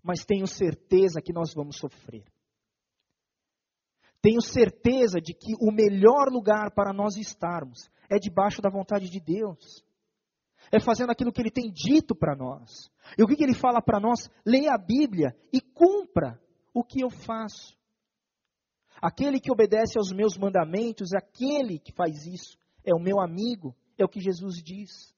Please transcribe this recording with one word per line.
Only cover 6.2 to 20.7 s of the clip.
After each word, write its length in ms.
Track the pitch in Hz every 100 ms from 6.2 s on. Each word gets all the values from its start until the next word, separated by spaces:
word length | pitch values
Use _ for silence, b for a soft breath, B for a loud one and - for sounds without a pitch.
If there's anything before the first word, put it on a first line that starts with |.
| 277
lugar 420 | 254 202 214 208
para 180 | - 202
nós 240 | 196 208 208
estarmos 720 | 208 - 170 175 131 120 - b b
é 100 | 202
debaixo 420 | 190 175 202 -
da 80 | 202
vontade 400 | 196 190 208 185
de 120 | 190
Deus. 640 | 156 185 214 156 - - _ _ _ _ _ _ _ b b
É 80 | 214
fazendo 300 | 240 214 247
aquilo 220 | 233 240
que 80 | 240
Ele 100 | 220
tem 200 | - 233
dito 440 | 160 160 311 294
para 220 | - 180 135
nós. 540 | 127 - - - - _ B B
E 40 |
o 40 | 214
que 100 | 294
que 80 |
Ele 100 | 285
fala 280 | 233 262 240
para 180 | 240 214
nós? 300 | 214 233 - b
Leia 280 | - 262 302
a 40 | 233
Bíblia 580 | 180 254 294 185 139 - _
e 80 | 262
cumpra 800 | _ - 349 403 359 170 135 117 _ _ _
o 120 | 233
que 180 | - 262
eu 80 | 254
faço. 680 | 247 - 226 220 - - _ _ _ _ _ _ _ _ _ _ _ b b
Aquele 380 | 170 - 277 269
que 100 | -
obedece 460 | 226 214 214 226 226
aos 140 | 190
meus 240 | 190 214 190
mandamentos, 760 | 196 185 160